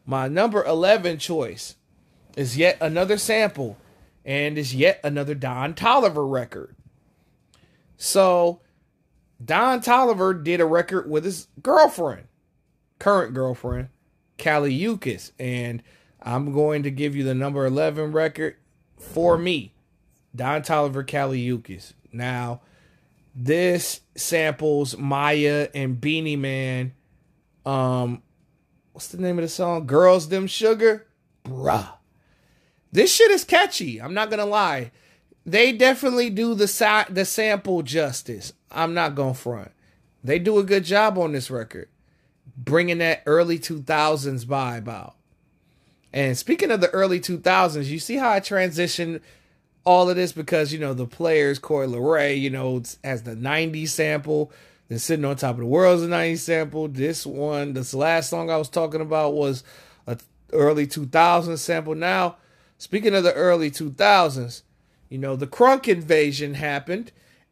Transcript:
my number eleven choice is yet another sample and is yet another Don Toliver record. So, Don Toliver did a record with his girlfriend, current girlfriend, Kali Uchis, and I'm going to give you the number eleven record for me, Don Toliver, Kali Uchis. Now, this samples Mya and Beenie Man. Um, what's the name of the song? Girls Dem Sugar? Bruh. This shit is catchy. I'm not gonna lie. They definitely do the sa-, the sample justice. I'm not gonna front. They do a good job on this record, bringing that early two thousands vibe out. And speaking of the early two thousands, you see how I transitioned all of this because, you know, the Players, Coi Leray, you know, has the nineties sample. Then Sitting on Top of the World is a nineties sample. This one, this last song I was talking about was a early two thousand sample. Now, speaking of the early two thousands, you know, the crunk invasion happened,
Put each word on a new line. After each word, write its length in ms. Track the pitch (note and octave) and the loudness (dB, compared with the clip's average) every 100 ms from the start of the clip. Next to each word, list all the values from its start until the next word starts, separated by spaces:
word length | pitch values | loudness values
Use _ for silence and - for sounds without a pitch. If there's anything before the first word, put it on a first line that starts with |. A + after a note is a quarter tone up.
| C3+ | -6
my 220 | C3 C3+ | -4 -2
number 360 | D#3+ A3+ G#3 | 0 0 0
eleven 540 | - E3 F#3 G#3+ F3 D#3+ | 0 2 4 4 2 -4
choice 560 | - E3 A#2 - - - _ _ _ _ _ - | -4 -4 -4 -8 -16 -18 _ _ _ _ _ -6
is 200 | C3 B2+ | -4 2
yet 220 | F3 - | 2 2
another 380 | D#3+ D#3+ F#3+ G#3 | -2 -2 0 0
sample 580 | - A3 G#3 - A#2+ G2+ _ _ _ _ C3+ | 0 0 0 -2 -10 -10 _ _ _ _ -6
and 300 | C#3 D3 D3+ | -4 -2 -4
is 180 | C3 | -4
yet 240 | C3 E3 - | 2 2 2
another 300 | D3 C#3+ C#3+ | -2 -4 -6
Don 400 | C#3+ C3 B2+ C#3+ | -6 -6 -4 -6
Toliver 540 | D#3+ A#3 C4+ G#3 D3+ C#3 | 0 4 4 4 0 -2
record. 460 | C3 A2+ F2+ - - - _ _ _ _ _ _ _ _ _ _ - | -2 -6 -12 -16 -18 -20 _ _ _ _ _ _ _ _ _ _ -12
So, 640 | - G3 F#3+ F3 F3 F3+ _ _ _ _ _ _ _ - | -2 2 4 4 2 -2 _ _ _ _ _ _ _ -16
Don 360 | A2+ G3 B3+ B3+ | -2 2 2 0
Toliver 600 | A#3+ B3 B3 G3 F#3 F3+ | 4 4 4 2 0 0
did 200 | D3+ F3 | -2 2
a 20 | |
record 460 | E3 E3+ F3+ F#3+ - | 4 2 0 -4 -2
with 160 | D3+ F3 | -4 -4
his 220 | F3 - - | -8 -14 -8
girlfriend, 640 | B3+ D#4 D#4 - D#3 F#2 - _ _ _ _ _ _ - | 2 6 6 4 -6 -6 -16 _ _ _ _ _ _ -4
current 360 | G3+ G3+ A#2 | 2 2 0
girlfriend, 540 | C3 C3 B2 B2 B2 C3 _ _ _ _ - | -4 -4 -6 -8 -8 -10 _ _ _ _ -6
Kali 400 | D#3+ D3+ C#3+ C3 | 0 0 0 0
Uchis, 520 | G#3+ G#3+ C3 B2 - - | -2 -2 -6 -8 -10 -10
and 440 | B2+ B2 A#2+ A#2 _ _ _ _ | -8 -6 -6 -10 _ _ _ _
I'm 320 | A#2 B2+ C#3+ | -6 -4 -2
going 300 | C#3 D3+ D3+ | 0 0 0
to 60 | C#3+ | -4
give 240 | C3+ D3 | -4 -4
you 80 | C#3+ | -2
the 120 | C3 | -2
number 320 | B2+ C#3 C#3 C3 | -2 -2 -2 -2
eleven 460 | C3+ D#3 D3+ D3+ | 0 0 -2 -2
record 440 | D#3 D#3+ D#3 D#3 - _ _ _ _ | 0 -2 -2 -8 -8 _ _ _ _
for 400 | - D#3+ F3 E3 | -8 0 4 4
me, 380 | F3 D#3+ G2 _ _ _ _ _ _ | 2 -4 -6 _ _ _ _ _ _
Don 280 | A#2+ B2+ D3+ | -8 -4 -2
Toliver, 440 | D3 D#3 C#3+ C3+ C3 | 0 0 2 -2 -6
Kali 400 | D3 C3+ C3 B2 | -4 -2 -2 -4
Uchis. 460 | A#2+ - F2+ - _ _ | -4 -8 -18 -18 _ _
Now, 520 | A#2 B2+ B2 A#2+ A#2+ _ _ _ _ _ _ _ | -8 -6 -6 -6 -10 _ _ _ _ _ _ _
this 640 | B2+ B2 E3 F3+ F3+ - - _ - | -8 0 2 2 0 -4 -10 _ -10
samples 800 | - E3 D#3 C3 D3+ D3 C3+ - | -4 0 0 -2 0 0 -2 -4
Mya 720 | C#3 C#3 D3 D3+ D3 D3 D3 | -4 0 0 2 2 0 -2
and 260 | C#3+ C3+ A#2+ | -4 -6 -4
Beenie 360 | D3 D#3+ D#3 D3 | -4 -2 -4 -4
Man. 580 | C3+ C3+ C3 B2+ B2+ - _ _ _ _ _ _ C3+ | -4 -4 -4 -4 -6 -10 _ _ _ _ _ _ -6
Um, 560 | C3+ B2+ B2+ A#2+ A#2+ _ _ _ _ _ _ _ | -2 0 0 -2 -6 _ _ _ _ _ _ _
what's 160 | - - | -18 -14
the 100 | F3 | -6
name 200 | F3+ F3 | -4 -2
of 40 | |
the 80 | E3 | -4
song? 360 | - F3 E3+ C3+ | -2 -2 -2 2
Girls 420 | D3 F3+ F#3 D#3 | 8 8 8 4
Dem 180 | F#3+ F#3+ | -4 -4
Sugar? 600 | - A3 A3+ A3+ G#3+ - _ _ _ | 0 2 6 4 4 -6 _ _ _
Bruh. 460 | - C3 C3+ - - - _ _ _ _ _ _ _ _ _ | -14 -4 0 0 -2 -16 _ _ _ _ _ _ _ _ _
This 200 | E3 F4+ | 2 4
shit 200 | - A4 | 6 6
is 100 | G4 | 6
catchy. 580 | - F4 G4+ - D#3 A2 | 4 2 2 -2 -8 -8
I'm 140 | B2+ | -8
not 160 | G3 G#3+ | -4 -4
gonna 160 | G#3+ G3+ | -2 -2
lie. 460 | G#3 F#3 C#3 A#2+ _ _ _ _ _ | 0 0 -2 -8 _ _ _ _ _
They 280 | - G3+ B3 | -2 4 4
definitely 580 | A3+ B3+ C4 C#4 B3 A#3+ | 6 4 4 0 0 0
do 240 | G3 A#3 | 0 0
the 140 | G#3+ G3+ | 0 0
sa-, 380 | - G#3+ G#3+ - | 2 2 2 0
the 140 | F#3 | -2
sample 580 | F#3 - A3 G3+ G3 F3+ | -2 0 0 0 -2 -4
justice. 720 | C3+ D#3+ C#3+ B2 - G#2+ - - _ | -2 -2 -2 -4 -10 -12 -14 -20 _
I'm 240 | D3 E3 | -4 -2
not 220 | E3+ D#3+ C#3+ | 0 -2 -2
gonna 180 | C3+ | -4
front. 380 | C3 B2 A#2 F#2+ _ _ _ _ _ | -4 -8 -10 -12 _ _ _ _ _
They 160 | A#2+ E3 | -2 0
do 200 | F3+ G#3+ | 2 2
a 40 | |
good 220 | F#3+ G3 | 4 0
job 340 | E3 G3+ G#3+ F#3 | 2 2 2 2
on 140 | E3 | -2
this 180 | C#3+ B2+ | -2 -6
record, 380 | B2+ A2 F2 - _ _ _ _ _ - C3 | -8 -10 -14 -18 _ _ _ _ _ -20 -14
bringing 420 | B2 D#3 F3 E3+ | 0 2 2 0
that 260 | E3 D#3 - | 0 0 2
early 320 | D#3 E3+ E3+ | 2 2 0
two 240 | - D#3 | -4 -8
thousands 640 | C3+ D#3 D#3 D3+ C#3 B2+ | -2 2 2 0 -4 -6
vibe 420 | A#2+ C#3 B2+ A#2+ A2 | -4 -4 -4 -6 -10
out. 300 | G#2 - _ _ _ _ _ _ _ _ _ _ | -12 -14 _ _ _ _ _ _ _ _ _ _
And 260 | C3 C3+ B2 | -4 -2 -2
speaking 320 | - E4 F#4 | -2 0 2
of 100 | G#3+ | 2
the 100 | F3 | 2
early 280 | F#3+ F#3+ F3+ | 2 0 0
two 200 | F3+ F3 | -4 -2
thousands, 520 | F#3 F#3 F3+ D3+ C#3 | 2 4 4 0 -6
you 80 | D#3 | -6
see 160 | - | -6
how 160 | C4 B3 | -2 2
I 80 | G3+ | 0
transitioned 840 | - G3 F#3 D#3+ F3 - E3 E3 _ _ _ _ _ _ | 0 -2 -2 -2 -4 -2 -6 -8 _ _ _ _ _ _
all 240 | F3+ F3+ F3+ | 4 6 6
of 60 | |
this 160 | F3+ F3 | 2 -2
because, 420 | D#3+ D3+ E3 D3 | -4 -2 0 0
you 60 | D#3 | -4
know, 160 | D3 | -6
the 100 | B2+ | -4
Players, 540 | B2 - E3 D#3 C#3+ C#3 | -6 -4 2 4 2 0
Coi 280 | - D3 C3+ | -2 -2 -2
Leray, 540 | A#2+ C#3 D#3+ C#3+ C#3 | -2 2 2 2 0
you 80 | C3+ | -2
know, 320 | C3 C3 B2+ A#2 - | -4 -4 -4 -8 -12
has 220 | C3+ B2 | -8 -8
the 100 | A#2 | -8
nineties 580 | A2+ C3 D#3 E3 D#3 D#3 | -8 -4 -2 -2 -4 -6
sample. 600 | - D3+ D3+ D3 D3+ D3+ - - _ - | -2 -2 -2 -2 -2 -2 -8 -20 _ -10
Then 140 | A#2 | -8
Sitting 240 | - D#3 | -2 -2
on 100 | C#3 | -2
Top 220 | C3+ C3+ A#2+ | -2 -4 -4
of 40 | |
the 40 | A#2 | 0
World 320 | D#3 F#3 F3 | 4 6 4
is 60 | |
a 40 | E3+ | 2
nineties 360 | E3+ E3 E3 | 0 0 -2
sample. 420 | - D#3+ D3+ D#3 D#3 | -2 -2 -2 -4 -6
This 400 | C3 C#3+ D#3+ D3+ | -4 -4 -4 -8
one, 460 | C#3 D3+ D3 C#3+ | -6 -4 -4 -6
this 200 | C3 B2+ | -6 -6
last 380 | C3+ D#3 E3 C3+ | -2 2 2 0
song 200 | E3 E3 | -6 -2
I 60 | D#3+ | -2
was 120 | D3+ | -2
talking 320 | E3+ D#3+ D#3 | -2 -2 -4
about 340 | D#3 D#3 D3+ | -2 0 0
was 300 | D3 C#3+ B2+ - - - _ - | 0 -2 -4 -10 -20 -20 _ -12
a 100 | A#2 - _ - | -12 -12 _ -4
early 340 | D#3 D3 D3+ C#3+ | 2 4 4 -2
two 200 | D#3 C3+ | -4 0
thousand 500 | E3 E3+ F3 E3+ E3 | 4 6 4 2 -6
sample. 400 | - E3 D#3 D#3 | -4 -4 -4 -4
Now, 400 | E3+ F#3+ F3+ - _ _ _ - | -2 0 0 -4 _ _ _ -20
speaking 380 | - G#3 G#3+ | -6 0 2
of 80 | G3 | 4
the 80 | F3 | 2
early 360 | C#3 F3+ F3 D#3 | 4 2 2 0
two 220 | - D#3 | -4 -8
thousands, 680 | C3 G3+ G3 E3 C3 A#2+ - _ _ _ _ - | 2 6 6 4 -2 -8 -12 _ _ _ _ -16
you 100 | C3+ | -10
know, 180 | C3+ C3 | -6 -6
the 100 | C#3 | -6
crunk 400 | - B3 C4+ B3 | 4 6 6 2
invasion 680 | F3 D#3 D#3 D3 C#3 D3 | 0 4 2 2 -2 -6
happened, 580 | C#3 D3+ C#3 D3 F#3+ A#3 _ _ _ _ | -6 -4 -4 -4 -8 -8 _ _ _ _